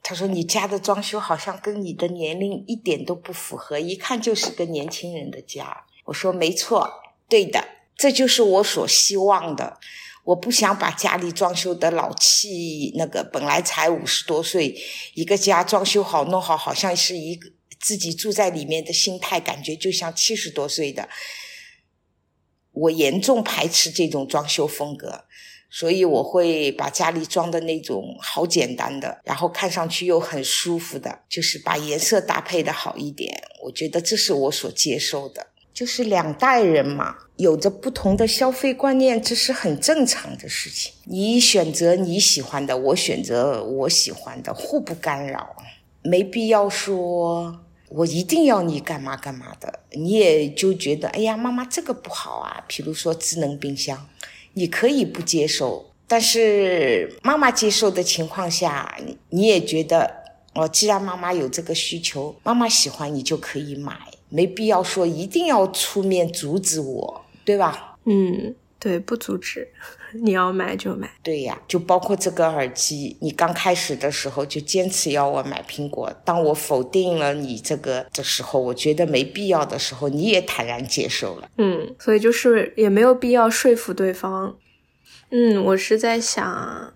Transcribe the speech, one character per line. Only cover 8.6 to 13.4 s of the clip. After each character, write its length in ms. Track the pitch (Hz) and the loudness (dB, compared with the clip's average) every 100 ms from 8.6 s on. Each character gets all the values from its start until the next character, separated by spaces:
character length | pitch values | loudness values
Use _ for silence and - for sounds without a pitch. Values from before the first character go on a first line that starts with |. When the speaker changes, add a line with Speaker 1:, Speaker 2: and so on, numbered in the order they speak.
Speaker 1:
所 240 | 202 175 - | 4 0 2
希 300 | - - 196 | 4 4 4
望 380 | 196 190 165 143 | 4 4 2 -6
的。 240 | - - - - - - - | -6 -10 -20 -20 -20 -12 0
我 100 | 180 | 0
不 160 | 233 | 2
想 260 | 240 208 208 | 2 2 2
把 140 | 175 | -2
家 260 | 165 196 180 | 0 0 0
里 140 | 175 | -2
装 240 | 165 185 175 | 0 0 0
修 180 | 180 | -4
的 160 | 175 170 | 0 0
老 240 | 170 - | 0 -4
气， 800 | - - - 208 180 170 156 143 151 | 2 4 4 2 -6 -6 -4 -6 -2
那 120 | 160 | -4
个 160 | 101 | -4
本 200 | - 139 | -4 -4